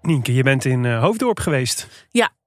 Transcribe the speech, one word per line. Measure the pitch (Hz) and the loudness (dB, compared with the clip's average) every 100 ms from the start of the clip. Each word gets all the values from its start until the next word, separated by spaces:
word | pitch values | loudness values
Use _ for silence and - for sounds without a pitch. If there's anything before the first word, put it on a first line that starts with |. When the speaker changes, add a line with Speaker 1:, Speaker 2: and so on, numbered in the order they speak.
Speaker 1:
Nienke, | 151 156 123 | 0 0 0
je | 123 | 2
bent | 131 135 | 2 2
in, | 131 127 | 0 0
eh, | 123 117 | 0 0
Hoofddorp | 147 220 254 214 | 0 0 -2 -2
geweest. | - 143 127 - - - _ | -2 -2 -2 -6 -10 -20 _
Speaker 2:
Ja, | 233 220 _ | 0 0 _